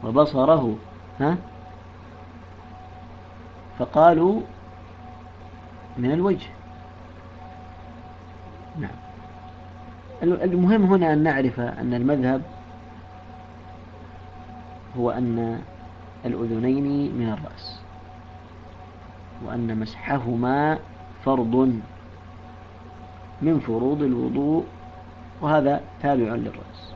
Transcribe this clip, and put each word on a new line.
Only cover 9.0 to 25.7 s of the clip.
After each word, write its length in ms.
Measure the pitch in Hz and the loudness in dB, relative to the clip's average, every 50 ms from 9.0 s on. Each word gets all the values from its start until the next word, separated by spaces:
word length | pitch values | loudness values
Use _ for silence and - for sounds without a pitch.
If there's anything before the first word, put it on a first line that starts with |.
| - - - - - - - - - - - - - - - - - - - - - - - - - | -14 -14 -14 -14 -14 -16 -16 -16 -16 -16 -16 -16 -16 -16 -16 -16 -14 -14 -16 -16 -16 -16 -10 0 4
ال-، 200 | 170 180 - - | 4 4 4 4
المهم 400 | 185 175 175 180 180 214 226 202 | 2 4 6 8 8 8 8 8
هنا 300 | 185 196 196 175 160 151 | 8 8 8 8 8 8
أن 100 | 151 156 | 8 6
نعرف 360 | 160 147 135 131 131 - - | 6 6 4 4 2 2 0
أن 340 | 120 120 - - 120 123 123 | -2 -2 -2 -2 -2 0 0
المذهب 480 | 120 120 135 147 139 127 127 131 131 - - - - - - - - - - - - - - - - - - - - - - - - - 740 740 - - - - - - - - - - - - - - - - - - - - - - - - 127 | 2 4 4 4 4 4 4 4 2 0 -4 -12 -16 -16 -16 -16 -16 -16 -16 -16 -16 -16 -16 -16 -16 -16 -16 -16 -16 -16 -16 -16 -16 -16 -16 -16 -16 -16 -16 -16 -16 -16 -16 -16 -16 -16 -14 -14 -14 -14 -14 -14 -14 -14 -14 -16 -16 -16 -10 -4 0
هو 140 | 120 120 | 2 2
أن 500 | 101 117 127 120 117 113 117 113 113 123 127 - - - - - - - - - - - - | 2 2 0 0 2 0 0 0 -2 -4 -6 -10 -14 -16 -16 -16 -16 -16 -16 -16 -16 -8 -6
الأذنين 920 | 123 117 - 117 117 113 113 117 127 131 139 143 139 143 143 143 - - 120 | -4 -2 -2 0 0 0 2 2 4 4 4 2 2 2 2 0 0 0 0
من 120 | 120 113 | 0 0
الرأس، 500 | 107 - 78 - - - - - - - - - - - - - - - - - - - - - - - - - - - - - - - - - - - - - - - 120 | 0 -2 -6 -10 -12 -12 -14 -14 -14 -14 -16 -16 -16 -16 -16 -16 -16 -16 -16 -16 -16 -16 -16 -16 -16 -16 -16 -16 -16 -16 -16 -18 -18 -18 -18 -18 -16 -16 -16 -16 -14 -10 -8
وأن 340 | 113 123 120 117 113 110 110 | -6 -4 -2 -2 0 0 0
مسحهما 1000 | 110 110 - - - - 139 139 120 117 120 117 123 123 135 139 147 151 156 156 - - - - - - - - - | -2 -4 -6 -10 -2 0 0 0 0 0 0 2 2 2 4 4 4 4 2 0 -2 -12 -16 -16 -16 -16 -16 -4 0
فرض 540 | 135 135 127 123 113 117 127 131 131 123 110 110 - - - - - - - - - - - - - - - - - - - - - - - - - - - - - - - | 2 4 4 4 4 6 6 6 6 4 2 -4 -10 -14 -16 -18 -18 -18 -18 -18 -18 -18 -16 -16 -16 -16 -16 -18 -18 -18 -18 -18 -16 -16 -16 -16 -16 -16 -16 -16 -16 -8 0
من 180 | - 151 165 147 | 2 4 4 4
فروض 420 | 123 - 113 113 120 131 147 147 | 2 2 0 2 4 2 2 4
الوضوء، 640 | 147 135 127 120 127 127 123 139 143 147 156 165 - - - - - - - - - - - - - - - - | 4 2 2 2 2 0 2 2 2 4 2 2 2 -2 -10 -14 -16 -16 -16 -16 -16 -16 -16 -16 -16 -16 -10 -4
وهذا 400 | - 147 151 156 139 139 | 2 6 6 6 6 6